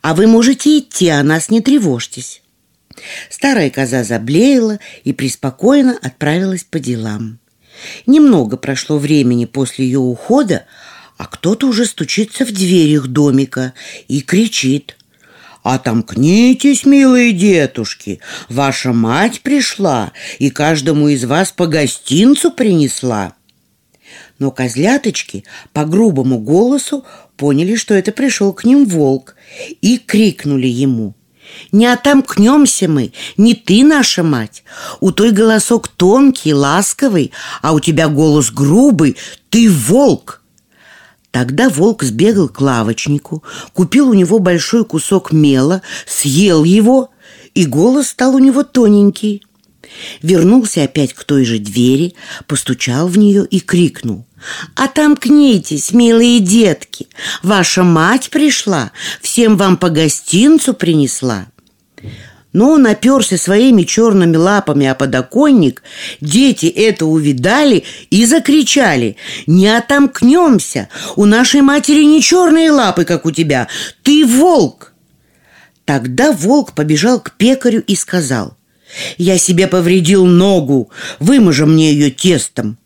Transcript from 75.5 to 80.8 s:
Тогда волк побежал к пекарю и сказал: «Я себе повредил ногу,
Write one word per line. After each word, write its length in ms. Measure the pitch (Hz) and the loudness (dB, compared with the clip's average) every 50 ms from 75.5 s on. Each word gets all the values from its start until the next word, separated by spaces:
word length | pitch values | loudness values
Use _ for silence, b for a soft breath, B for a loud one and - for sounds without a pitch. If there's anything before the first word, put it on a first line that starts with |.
| b b b b b b _ | b b b b b b _
Тогда 480 | - 147 135 113 127 127 - 254 302 285 | -4 -4 -4 -4 -4 -2 0 2 2 0
волк 400 | 170 139 196 262 294 247 - - | 0 0 0 2 2 0 -2 -6
побежал 480 | - 151 151 156 147 160 233 254 233 | -6 -2 -2 0 0 0 0 0 -2
к 120 | - - _ | -4 -10 _
пекарю 500 | _ - 240 262 262 - 247 233 226 - | _ 0 0 0 2 0 -2 -2 0 -2
и 80 | - 202 | -4 -4
сказал: 640 | - - - - 180 160 127 131 117 98 71 - _ _ B B B B B B B B B B B | -4 -4 -6 -4 -4 -4 -2 -4 -6 -6 -8 -14 _ _ B B B B B B B B B B B
«Я 180 | 175 175 190 | -2 0 0
себе 300 | 175 - - 180 170 190 | 0 0 0 0 0 0
повредил 580 | 185 185 185 170 170 180 190 170 151 196 196 185 | 0 0 0 0 2 0 0 2 2 2 4 4
ногу, 640 | 180 175 175 185 202 196 180 151 131 143 135 | 4 4 4 4 2 2 0 0 0 -2 -2